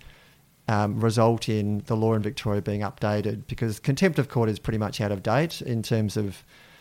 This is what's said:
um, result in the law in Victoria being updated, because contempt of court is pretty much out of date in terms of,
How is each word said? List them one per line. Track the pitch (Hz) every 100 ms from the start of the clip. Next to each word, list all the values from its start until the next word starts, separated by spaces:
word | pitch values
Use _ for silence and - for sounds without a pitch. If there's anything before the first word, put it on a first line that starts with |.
| - - - _ _ _ -
um, | 110 104 110
result | 113 107 113 113 -
in | 107 104 104 -
the | 113
law | 110
in | 110
Victoria | 104 - 110 101
being | 107 104
updated, | 101 - 107 104 104 107 -
because | - 113 104
contempt | - 135 190 151
of | 123
court | 123 110
is | 101
pretty | - 110
much | 104 -
out | 104
of | 98
date | 110 123 165 -
in | - 117
terms | - 113 104 107
of, | 101 - - - - -